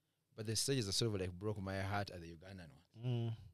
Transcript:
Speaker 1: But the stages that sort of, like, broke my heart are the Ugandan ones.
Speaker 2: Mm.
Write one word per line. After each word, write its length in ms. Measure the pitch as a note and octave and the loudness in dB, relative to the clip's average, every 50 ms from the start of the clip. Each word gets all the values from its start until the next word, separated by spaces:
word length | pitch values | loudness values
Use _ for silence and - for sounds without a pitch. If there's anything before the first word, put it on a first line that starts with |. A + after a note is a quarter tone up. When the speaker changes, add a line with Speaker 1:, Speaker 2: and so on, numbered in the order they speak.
| _ _ _ _ _ _ _ | _ _ _ _ _ _ _
Speaker 1:
But 100 | A2+ G#2+ | -6 -2
the 100 | A2 A2 | 0 2
stages 300 | - - - C#3 C3 G#2 | 2 2 4 4 4 4
that 60 | G2 F#2 | 4 4
sort 200 | - A#2+ A2+ G#2 | 4 4 4 2
of, 60 | F#2+ | 2
like, 100 | F#2 F#2 | 0 -2
broke 300 | F2+ F2 G2+ G#2+ G2+ G2+ | -4 -2 -2 -2 -2 -2
my 180 | F#2+ F#2+ F#2+ G2 | -2 -2 0 0
heart 280 | F#2+ G2 G2+ G2+ G2+ - | 0 0 0 0 0 -2
are 60 | F#2+ F2+ | -4 -8
the 80 | E2 E2 | -8 -10
Ugandan 340 | E2+ D#2 F2+ F#2+ G2 F#2 E2+ D2+ | -12 -12 -12 -12 -12 -12 -12 -14
ones. 380 | C2 - - _ - A2 A#2+ | -16 -20 -20 _ -10 -4 0
Speaker 2:
Mm. 300 | B2 A#2+ A#2 A#2 A#2 A2+ - - - | 2 2 4 2 2 0 -2 -6 -14